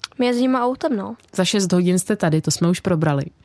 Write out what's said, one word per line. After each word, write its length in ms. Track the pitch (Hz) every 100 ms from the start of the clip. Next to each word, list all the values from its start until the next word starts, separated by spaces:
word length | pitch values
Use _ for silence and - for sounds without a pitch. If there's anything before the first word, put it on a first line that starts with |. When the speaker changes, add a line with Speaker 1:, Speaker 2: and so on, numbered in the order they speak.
| - -
Speaker 1:
My 80 | 247
jezdíme 340 | 240 254 254
autem, 360 | 247 262 311 208
no. 200 | 196 233 _
Speaker 2:
Za 100 | -
šest 280 | 180 202 185
hodin 260 | 180 180 185
jste 180 | - 208
tady, 240 | 165 156
to 80 | 151
jsme 180 | - 170
už 120 | 180
probrali. 440 | 185 160 160 139 - -